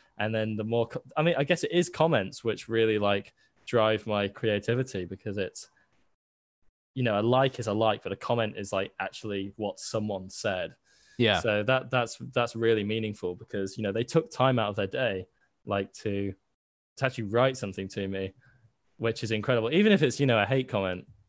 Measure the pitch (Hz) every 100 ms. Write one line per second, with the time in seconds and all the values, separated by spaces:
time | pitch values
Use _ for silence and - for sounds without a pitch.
0 | _ - 107 110 110 107 110 117 117 -
1 | - 151 165 151 143 170 160 175 170 -
2 | 165 131 95 - 113 - - 113 110 107
3 | 104 101 - _ _ _ - 120 110 110
4 | 110 104 101 - 110 104 107 120 127 95
5 | 87 98 110 101 92 - - _ _ _
6 | _ _ _ _ _ _ _ _ _ 131
7 | 120 101 113 127 135 - 110 104 110 104
8 | 90 98 - 120 110 104 98 98 101 -
9 | 95 - 107 101 98 107 104 - - 110
10 | 107 95 92 - 107 92 85 - _ _
11 | _ - 113 92 110 104 107 131 131 127
12 | 117 - 127 127 117 113 117 110 104 110
13 | 110 101 90 90 - 104 95 - 104 107
14 | 123 165 - - 131 120 104 104 98 131
15 | 120 95 90 _ _ _ - 101 98 -
16 | 107 98 98 - _ _ _ _ _ -
17 | 131 120 101 113 135 127 101 92 95 104
18 | 98 95 95 - _ _ _ _ _ -
19 | 113 110 110 107 104 120 117 165 214 202
20 | 139 - 139 113 101 135 127 104 95 90
21 | - -